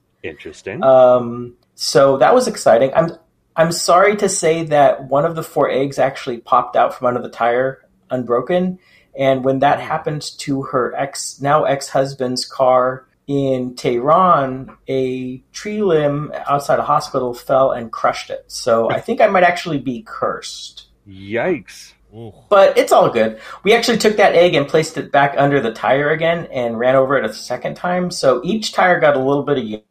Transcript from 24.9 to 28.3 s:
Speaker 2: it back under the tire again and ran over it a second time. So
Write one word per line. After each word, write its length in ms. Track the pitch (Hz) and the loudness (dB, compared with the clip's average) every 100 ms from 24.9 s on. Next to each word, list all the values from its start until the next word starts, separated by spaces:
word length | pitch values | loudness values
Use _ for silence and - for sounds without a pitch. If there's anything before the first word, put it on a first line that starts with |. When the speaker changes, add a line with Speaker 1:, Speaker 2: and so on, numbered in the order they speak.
| 143 | -6
Speaker 2:
it 140 | - | -2
back 240 | 139 143 135 | 0 2 2
under 220 | 143 143 | 2 0
the 100 | 113 | -2
tire 360 | 110 107 135 147 | -2 0 0 0
again 360 | 156 165 170 - | -2 -2 -2 -6
and 260 | 135 120 113 | -6 -6 -2
ran 180 | 127 135 | 2 2
over 220 | 135 135 | 2 0
it 60 | 110 | -2
a 80 | |
second 420 | - - 123 - - | -8 -10 -8 -8 -8
time. 360 | 180 180 180 | -4 -4 -4
So 300 | - 135 | -2 0